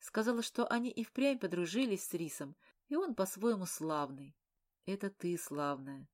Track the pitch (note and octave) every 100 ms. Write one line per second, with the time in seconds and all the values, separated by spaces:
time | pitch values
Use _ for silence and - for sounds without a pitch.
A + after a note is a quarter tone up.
0 | - A3 A3 A#3 A3+ - A#3 A#3 B3 -
1 | A3+ - C#4 C4 F#3 F3 E3+ G#3+ B3+ F#3+
2 | - E3 D#3+ - C#3 - _ _ - D4
3 | F#4 A3 F#3+ F#3+ A#3 G#3 F3+ - D#3+ D3+
4 | C#3 C3+ C#3 - _ _ _ _ - G3
5 | G3 - F3 E3+ - D3 C#3+ C3+ C3+ C#3
6 | C#3+